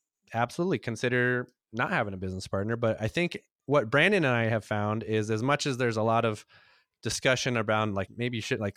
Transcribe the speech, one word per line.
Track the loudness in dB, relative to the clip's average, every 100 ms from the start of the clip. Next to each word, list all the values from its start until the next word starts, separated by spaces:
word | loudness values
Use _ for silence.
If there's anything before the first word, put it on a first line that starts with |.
| _ _ _
absolutely | -4 -2 -2 -2 -2
consider | -4 -4 0 2 2 0 -4 _ _
not | -4 -2
having | 0 -2
a | -4
business | -6 -6 -4
partner. | -4 -2 0
But | 0 0
I | -2
think | -2 -4 -4 -14 _
what | 0 0 4
Brandon | 4 4 4 4
and |
I | 2
have | 2 0 0
found | -2 0 -2
is, | 0 0 0
as | 0
much | 0 0 0
as | 0
there's | 0 2
a |
lot | 2 2 2
of | -2 -10 -20 _ _ _ _
discussion | -6 -2 2 2 0 0
around, | 0 0 0
like, | -2 -4 -4
maybe | -4 -4
you |
should, | -4 -2
like, | -2